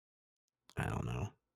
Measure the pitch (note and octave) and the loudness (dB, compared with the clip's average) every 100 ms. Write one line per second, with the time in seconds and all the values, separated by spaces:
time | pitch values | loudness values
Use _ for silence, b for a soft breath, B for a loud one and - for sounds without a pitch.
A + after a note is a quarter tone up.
0 | _ _ _ _ _ _ _ - - G#2+ | _ _ _ _ _ _ _ -2 0 0
1 | A#2 A#1+ G2+ - _ | 0 -2 -4 -6 _